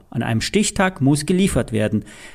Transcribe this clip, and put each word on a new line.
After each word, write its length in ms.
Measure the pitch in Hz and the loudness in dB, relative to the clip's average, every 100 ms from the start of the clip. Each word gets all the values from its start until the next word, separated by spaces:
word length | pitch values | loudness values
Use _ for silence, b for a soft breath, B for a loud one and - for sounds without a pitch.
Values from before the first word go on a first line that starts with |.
| - | -10
An 140 | 123 | -6
einem 180 | 117 113 | -2 -2
Stichtag 600 | - 208 208 - 185 185 | 0 0 0 0 -2 2
muss 260 | 131 147 147 | 2 2 2
geliefert 460 | 185 190 131 - | 2 2 0 -2
werden, 320 | 107 104 107 - B B | -2 0 -2 -4 B B